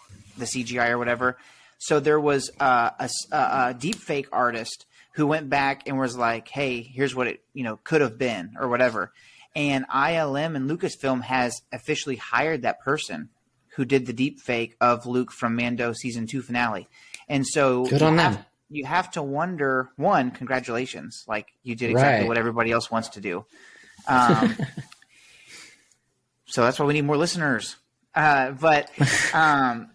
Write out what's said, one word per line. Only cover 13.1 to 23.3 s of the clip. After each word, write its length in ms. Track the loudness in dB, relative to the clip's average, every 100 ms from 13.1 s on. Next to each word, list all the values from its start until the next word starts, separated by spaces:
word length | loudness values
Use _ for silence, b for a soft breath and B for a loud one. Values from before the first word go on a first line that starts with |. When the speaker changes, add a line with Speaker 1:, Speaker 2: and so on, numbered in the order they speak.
| -10 -12 _ _ _ _ -6
Speaker 1:
who 80 | 0
did 200 | 0 0
the 60 |
deep 260 | -2 -2 -2
fake 340 | -4 -4 -4 2
of 240 | 2 2 0
Luke 260 | -2 -2
from 240 | -4 -2 -2
Mando 380 | -2 -2 -4
season 340 | -4 -6 -6 -6
two 140 | -6
finale. 460 | -4 -2 -2 -4 -10 B B B B
And 180 | -2 0
so 380 | 2 4 4 2
Speaker 2:
Good 160 | 4
Speaker 1:
you 60 | 4
Speaker 2:
on 100 | 6
Speaker 1:
have, 160 | 4 0
Speaker 2:
them. 100 | -8 _ -14
Speaker 1:
you 160 | -10 -4
have 240 | -2 -2
to 120 | -6
wonder, 640 | -6 -4 -4 -2 0 0 -2 -2
one, 340 | 2 2 0
congratulations! 920 | -4 -4 -4 -4 -4 -6 -10 -14 -14 -8
Like, 200 | -8 -8 _
you 120 | -10 -4
did 140 | 0
exactly 300 | 4 4 4
Speaker 2:
Right. 40 | 2
Speaker 1:
what 100 | 0
everybody 340 | 0 0 0
else 200 | 0 0
wants 180 | -4 -4
to 120 | -8
do. 240 | -6